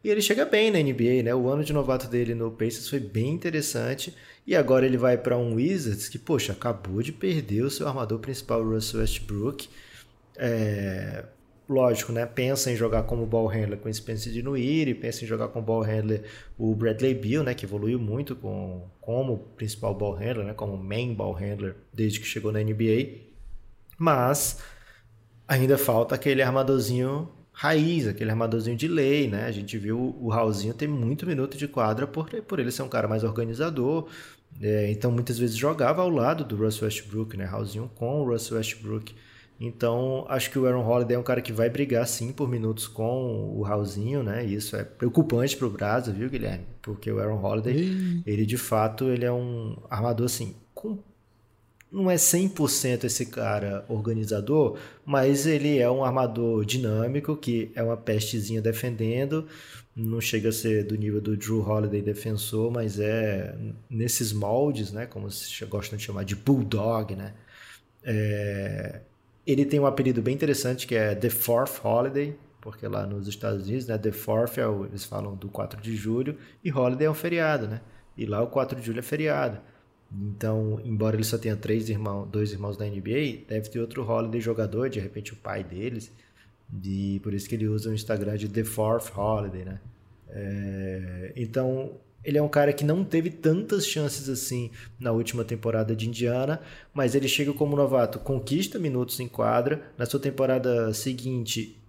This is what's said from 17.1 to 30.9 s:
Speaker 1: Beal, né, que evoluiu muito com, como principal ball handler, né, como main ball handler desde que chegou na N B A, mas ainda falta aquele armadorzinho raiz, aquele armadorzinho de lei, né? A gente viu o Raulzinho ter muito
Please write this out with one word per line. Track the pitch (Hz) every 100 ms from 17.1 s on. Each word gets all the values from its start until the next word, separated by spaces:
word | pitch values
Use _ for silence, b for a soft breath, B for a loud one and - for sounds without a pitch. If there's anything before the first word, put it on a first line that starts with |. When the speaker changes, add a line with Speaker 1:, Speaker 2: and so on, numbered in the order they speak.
Speaker 1:
Beal, | 117 104 143
né, | 131
que | 120
evoluiu | 98 101 107 123
muito | 110 117 143 113
com, | 101 98 95 92 90 -
como | - 120 135 107 - -
principal | 107 - 107
ball | 98 104
handler, | 90 110 117
né, | 101
como | 107 104 98
main | 95 107 123
ball | 107 98
handler | 87 101 101 98 - -
desde | - 110 104
que | -
chegou | 113 110
na | 107
N | 107
B | 107 113 110 143 -
A, | - - - - - - - -
mas | 165 139 123 143 - - B B B B B - _ - -
ainda | 131 131 139
falta | 139 113 117
aquele | 131 147 131
armadorzinho | 127 131 131 135 110 123 127 143 165 - -
raiz, | - 147 156 160 170 113
aquele | 101 113
armadorzinho | 110 113 113 110 117
de | 160
lei, | 165 135 147 131
né? | 101 117
A |
gente | 104 104 113
viu | 101 117 127 127
o | 120
Raulzinho | 110 110 101 104
ter | 120
muito | 151